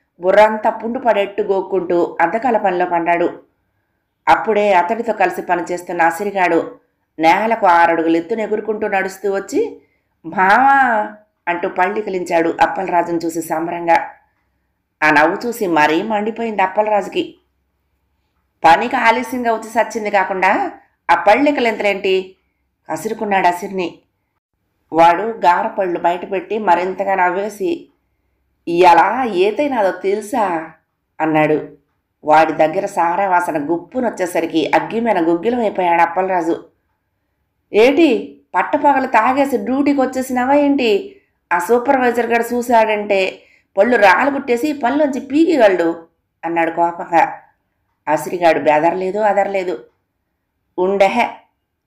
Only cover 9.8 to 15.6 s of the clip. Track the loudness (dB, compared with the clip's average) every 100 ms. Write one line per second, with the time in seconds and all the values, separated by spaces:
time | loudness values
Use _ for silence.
9.8 | _ _ _ _ -8 0 2 4 4 4
10.8 | 2 0 -4 -10 _ _ -6 -4 -4 -2
11.8 | -2 -2 -6 -6 -2 0 0 0 -2 -2
12.8 | -2 -2 0 -4 -4 -6 -6 -6 -4 -4
13.8 | 0 0 0 -12 _ _ _ _ _ _
14.8 | _ _ 2 4 4 0 -6 -4